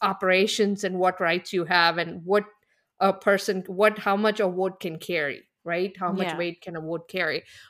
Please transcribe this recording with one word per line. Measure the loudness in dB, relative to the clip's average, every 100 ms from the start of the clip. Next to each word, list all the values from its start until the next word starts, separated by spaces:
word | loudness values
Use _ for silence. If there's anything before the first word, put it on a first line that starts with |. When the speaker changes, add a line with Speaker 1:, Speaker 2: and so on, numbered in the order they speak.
Speaker 1:
operations | -4 0 2 4 4 2 0 0
and | -2 0
what | 0 2
rights | 0 0 -2
you | -4
have | 2 2 4 2
and | -4 -8
what | 0 0 0 _ _ _ _ _
a | 0
person, | 2 2 2 0 -4 -6
what, | 2 2 2
how | 0 2
much | 2 2
a | 0
vote | 0 -2 -4
can | -10 -8
carry, | -4 -2 -2 -6 -14 _
right? | -4 -2 -2 -2
How | -4
much | -2 -2
Speaker 2:
Yeah. | -2
Speaker 1:
weight | -6 -6
can | -10
a | -10
vote | -8 -8 -6
carry? | -4 -2 -4 -8 -20